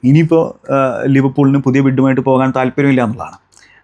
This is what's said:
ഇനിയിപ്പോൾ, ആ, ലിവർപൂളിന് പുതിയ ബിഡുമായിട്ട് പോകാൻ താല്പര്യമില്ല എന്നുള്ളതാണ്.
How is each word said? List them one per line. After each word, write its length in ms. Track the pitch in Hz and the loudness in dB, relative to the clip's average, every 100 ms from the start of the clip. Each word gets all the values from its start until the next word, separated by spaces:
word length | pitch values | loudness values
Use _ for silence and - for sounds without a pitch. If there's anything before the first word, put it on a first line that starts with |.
ഇനിയിപ്പോൾ, 680 | 127 151 165 165 - - - | 2 2 4 0 -2 -8 -4
ആ, 40 | 135 131 110 | -2 -2 -2
ലിവർപൂളിന് 520 | 135 135 135 139 135 139 | 0 0 0 0 0 2
പുതിയ 240 | 135 135 | 0 0
ബിഡുമായിട്ട് 400 | 135 131 135 131 | 0 0 0 0
പോകാൻ 320 | 135 131 131 | 0 0 0
താല്പര്യമില്ല 480 | 131 127 147 139 127 | -2 -4 -2 0 0
എന്നുള്ളതാണ്. 340 | 113 120 - - _ _ _ _ | -2 -6 -14 -18 _ _ _ _